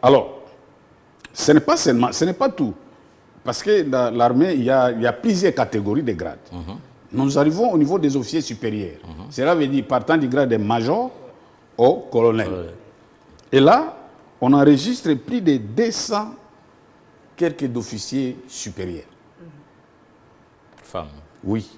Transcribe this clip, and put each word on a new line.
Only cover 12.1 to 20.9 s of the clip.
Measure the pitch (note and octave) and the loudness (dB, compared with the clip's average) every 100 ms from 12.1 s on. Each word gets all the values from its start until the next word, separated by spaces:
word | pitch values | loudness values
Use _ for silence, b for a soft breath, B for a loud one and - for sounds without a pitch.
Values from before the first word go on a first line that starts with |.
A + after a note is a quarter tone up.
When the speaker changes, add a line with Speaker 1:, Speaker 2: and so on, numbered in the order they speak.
Speaker 1:
colonel. | A#2+ A#2 A2 G2 | 2 2 2 -2
Speaker 2:
Ouais. | F#2 E2 E2 - _ _ _ _ - - | -6 -10 -14 -20 _ _ _ _ -20 0
Speaker 1:
Et | C3+ | 4
là, | C3+ A#3+ D#4 - - - - _ | 6 6 2 -10 -20 -20 -20 _
on | B2 | 2
enregistre | C#3+ C#3+ C#3+ E3+ B3 F3 | 4 6 4 2 -4 -2
plus | C#3+ - A#3+ | -4 -2 -2
de | F3 C#3 | 0 -2
deux | G#2 A#2 A3+ | -2 -2 -2
cents | - - G#3 G#3+ - - _ _ _ _ _ _ _ _ _ | -2 -4 -6 -6 -14 -20 _ _ _ _ _ _ _ _ _
quelques | E3+ - C#3 | -4 -2 -6
d'officiers | A#2+ A2 A2+ - C3 C3 B2 - | -6 -8 -10 -8 -6 -6 -8 -16
supérieurs. | - - F2+ F#2 F2 - _ _ _ E3+ C#3+ _ _ _ _ _ _ _ _ _ _ _ - | -14 -14 -10 -10 -10 -16 _ _ _ -20 -20 _ _ _ _ _ _ _ _ _ _ _ -20
Speaker 2:
Femmes. | - | -14